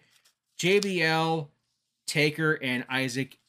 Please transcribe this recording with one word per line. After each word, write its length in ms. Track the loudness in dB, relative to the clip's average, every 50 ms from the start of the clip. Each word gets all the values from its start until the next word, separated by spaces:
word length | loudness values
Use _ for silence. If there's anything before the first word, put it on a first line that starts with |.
| _ _ _ _ _ _ _ _ _ _ _ -4
J 220 | 0 2 2 2
B 220 | 2 2 0 0
L, 480 | 2 2 2 2 2 0 0 -2 -4 -8 _ _ _ _ _ _ _ _ _ _ _
Taker, 540 | -4 0 2 2 2 2 0 0 0 0 0
and 240 | -2 -4 -4 -4 -4 -4
Isaac 520 | -4 -2 -2 -2 -4 -6 -6 -8 -10 -18 _